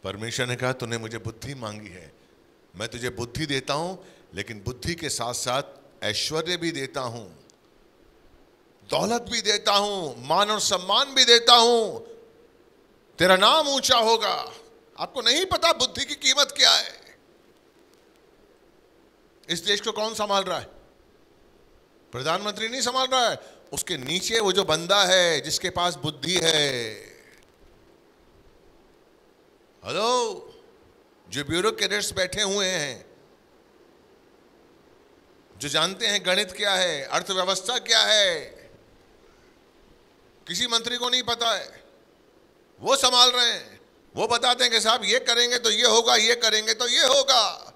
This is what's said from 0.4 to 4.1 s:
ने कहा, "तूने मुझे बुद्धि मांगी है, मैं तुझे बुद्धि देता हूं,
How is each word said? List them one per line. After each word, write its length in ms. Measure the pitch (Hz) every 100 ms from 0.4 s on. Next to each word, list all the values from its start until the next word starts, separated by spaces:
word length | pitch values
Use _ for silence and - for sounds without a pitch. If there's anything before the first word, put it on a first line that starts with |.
| 123
ने 100 | 123
कहा, 160 | 127
"तूने 260 | 131 113 117
मुझे 200 | 110 113
बुद्धि 360 | 113 113 127
मांगी 340 | 139 113 107 104
है, 340 | 90 78 _ _ _ _ _ _ 85
मैं 120 | 113
तुझे 220 | 123 123
बुद्धि 360 | 117 120 120 151
देता 280 | 139 131
हूं, 220 | 143 170 190 -